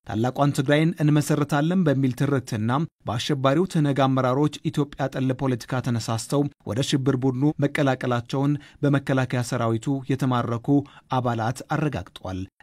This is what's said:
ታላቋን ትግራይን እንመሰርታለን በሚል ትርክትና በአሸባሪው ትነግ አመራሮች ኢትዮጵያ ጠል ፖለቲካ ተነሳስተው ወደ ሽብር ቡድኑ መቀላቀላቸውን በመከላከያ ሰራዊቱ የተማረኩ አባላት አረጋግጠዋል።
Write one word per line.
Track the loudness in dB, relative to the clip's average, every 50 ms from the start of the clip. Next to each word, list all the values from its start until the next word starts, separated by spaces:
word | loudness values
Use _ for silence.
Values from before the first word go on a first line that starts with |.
| -10
ታላቋን | -6 -4 -2 -2 0 0 2 2 2 2
ትግራይን | 0 2 2 4 4 4 2 0 2
እንመሰርታለን | 2 2 4 4 2 2 0 0 0 0 0 0 0 2 2 2 2
በሚል | 2 2 2 2 0 0
ትርክትና | 0 0 0 0 0 -2 -2 -4 -4 -2 0 0 0 -2 -4 _ _ -8
በአሸባሪው | -6 -4 -4 -2 -2 -2 0 2 2 2 2 2 0
ትነግ | 0 0 2 2 2 2
አመራሮች | 2 2 2 2 2 2 2 2 2 0 0 -2 -6
ኢትዮጵያ | -4 -2 -2 -2 -2 -2 -6 -6 -4
ጠል | -4 -2 -2 -2 -2
ፖለቲካ | -2 -2 -2 -2 -2 -4 -4 -4 -4
ተነሳስተው | -2 -2 -2 -2 -2 -2 -4 -4 -4 -2 0 0 0 0 -4 _ -8
ወደ | -6 -4 -2
ሽብር | -2 0 0 0 2 2 0 2
ቡድኑ | 2 0 0 2 0 0 2 2
መቀላቀላቸውን | 0 0 0 0 2 2 0 0 0 -2 -2 -2 -2 -2 -2 0 2 2 0 -2 -4 -12 -8 -2
በመከላከያ | 2 2 2 2 2 0 0 0 0 0 0 -2 -2
ሰራዊቱ | -2 -2 -2 0 0 0 0 -2 -2 -4 -4 -2
የተማረኩ | -4 -2 0 0 0 0 0 0 -2 -4 -4 0 2 2 2 2 -2 -12 -18 _ -4
አባላት | -2 -2 0 0 -2 0 -2 -2 -4 -6 -6 -6
አረጋግጠዋል። | -4 -2 -2 -2 -2 -4 -8 -10 -16 -14 -10 -8 -8 -8 -8 -10 _ _